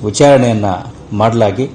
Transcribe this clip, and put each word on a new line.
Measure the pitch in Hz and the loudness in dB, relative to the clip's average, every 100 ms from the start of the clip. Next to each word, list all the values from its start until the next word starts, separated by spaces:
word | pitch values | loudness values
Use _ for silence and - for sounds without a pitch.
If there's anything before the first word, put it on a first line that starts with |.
| 107 | -6
ವಿಚಾರಣೆಯನ್ನು | 101 143 139 123 107 101 90 - - - 104 | 2 4 4 2 0 -2 -6 -10 -20 -10 -2
ಮಾಡಲಾಗಿ | 110 117 107 98 135 | 0 2 -2 -2 -8